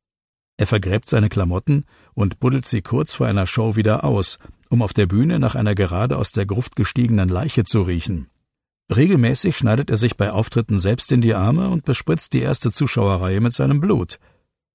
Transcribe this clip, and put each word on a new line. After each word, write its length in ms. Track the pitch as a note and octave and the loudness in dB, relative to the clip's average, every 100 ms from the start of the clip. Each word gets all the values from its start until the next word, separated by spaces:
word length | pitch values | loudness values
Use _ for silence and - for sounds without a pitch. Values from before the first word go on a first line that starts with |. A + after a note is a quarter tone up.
| _ _ _ _ _ - | _ _ _ _ _ -4
Er 80 | G#2 | 0
vergräbt 420 | G#2+ F#2+ G#2+ - | 0 0 -2 0
seine 200 | A2+ G#2 | 0 2
Klamotten 560 | G2+ F2 F2+ - C#3+ - _ _ | 0 0 -2 0 -2 -2 _ _
und 260 | - G2+ - | -4 -2 0
buddelt 260 | B2 C3+ - | -2 -2 -2
sie 160 | G#2+ | -6
kurz 320 | - B2+ D3+ | -2 -2 -2
vor 120 | - A#2+ | -2 -2
einer 200 | G2+ F#2 | 0 -2
Show 300 | - A2 G#2+ | -2 0 0
wieder 280 | G#2+ G#2+ | 0 0
aus, 340 | C#3+ G#2+ F#2 - - - - | 0 -2 -2 -6 -14 -16 -2
um 120 | A#2 | 0
auf 100 | G#2 | 0
der 140 | - F#2 | 0 2
Bühne 320 | G2+ D3+ E3+ | 2 2 2
nach 160 | B2 | 0
einer 200 | - G#2+ | 0 0
gerade 420 | G2+ F#2 F2 A#2+ - | 0 0 0 -2 -2
aus 160 | - | -2
der 140 | - G2+ | -2 -2
Gruft 300 | G2+ - - | -2 -4 -2
gestiegenen 520 | G2+ A#2+ A#2+ G#2+ F#2 | -2 0 2 2 2
Leiche 360 | F2+ D3+ - | 0 -2 -2
zu 180 | G2 A2 | 0 0
riechen. 460 | F#2 E2+ - E2+ - _ _ _ _ _ - | 0 -2 -4 -6 -8 _ _ _ _ _ -4
Regelmäßig 640 | G#2+ E3+ E3+ A#2 C3 F#3+ - | 2 4 4 2 2 -2 0
schneidet 340 | G#2 A2+ D3 | 0 0 0
er 60 | G#2+ | 0
sich 200 | A#2 - | 0 0
bei 140 | G2+ | -2
Auftritten 480 | F#2 A2 A#2 A2+ G2+ | -2 -2 -2 0 0
selbst 340 | F#2+ B2 - | 0 0 2
in 80 | B2+ | 2
die 140 | A#2 | 4
Arme 340 | G#2 G2+ D#3 F#3+ | 2 2 2 0
und 160 | F3 | -2
bespritzt 480 | - B2+ - E3 - | -2 -4 -2 -4 -2
die 80 | C3 | -2
erste 300 | B2+ C#3 A2+ | 0 -2 -2
Zuschauerreihe 720 | - C#3 - G2+ F#2 F#2 F#2+ | -2 -2 0 0 0 0 0
mit 120 | A#2 | 0
seinem 280 | A#2 C3+ C#3+ | 0 0 2
Blut. 380 | F#3 D#3 F2 - _ _ _ _ _ | 2 0 -2 -10 _ _ _ _ _